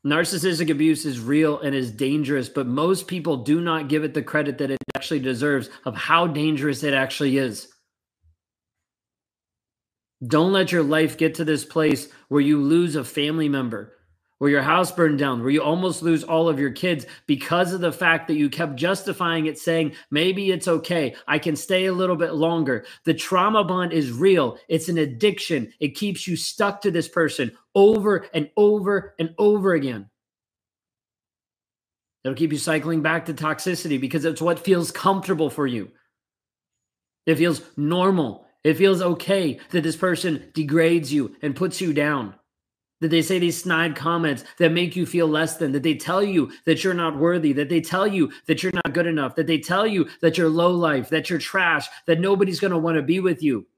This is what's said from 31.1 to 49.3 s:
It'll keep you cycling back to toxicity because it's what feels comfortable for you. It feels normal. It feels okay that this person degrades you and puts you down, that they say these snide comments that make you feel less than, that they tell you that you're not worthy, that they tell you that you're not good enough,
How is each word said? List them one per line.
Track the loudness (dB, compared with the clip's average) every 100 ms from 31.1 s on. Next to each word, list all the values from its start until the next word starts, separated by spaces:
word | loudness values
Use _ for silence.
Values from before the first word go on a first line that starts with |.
| _ _ _ _ _ _ _ _ _ _ _
It'll | -8
keep | -2 -2
you | -2
cycling | -2 -2 0 -2
back | 0 -2 -4
to |
toxicity | -4 -4 -2 -4 -4 -4 -2
because | -2 -2
it's | -2 -2
what | -2 0
feels | 2 0 0
comfortable | 0 0 0 -2 0 0
for | 0 -2
you. | -4 -8 _ _ _ _ _ _ _ _ _ _ _ _ _
It | 0
feels | 2 2 0 -8 -4
normal. | -2 2 2 2 0 -6 _ _
It | 0
feels | 4 4 4
okay | 2 -2 0 0 0 -4 -4
that | -2
this | -2
person | -2 -2 0 -2 -4 -4
degrades | -6 0 2 4 2 2
you | -2 -2 -4
and | -6
puts | -4 -4 -2
you | -2
down, | 0 0 -2 -6 -12 _ _ _ _ _ _
that | 0
they | 2
say | 2 0
these | 0 -2
snide | -2 0 0
comments | -2 -2 0 -2 -4 -10 2
that | 2
make | 4 -2
you | -2
feel | -2 0 2
less | 2 0 -2
than, | -2
that | 0
they | 0
tell | -2 -2 0
you | 2 2 0 -4
that | 0 0
you're | 0
not | -2 -4 0
worthy, | 0 2 0
that | 0 0
they | -2
tell | 0 0 0
you | 0 -2 -2
that | -4 -2
you're | 0
not | -2 -2
good | -2 0
enough, | -2 -2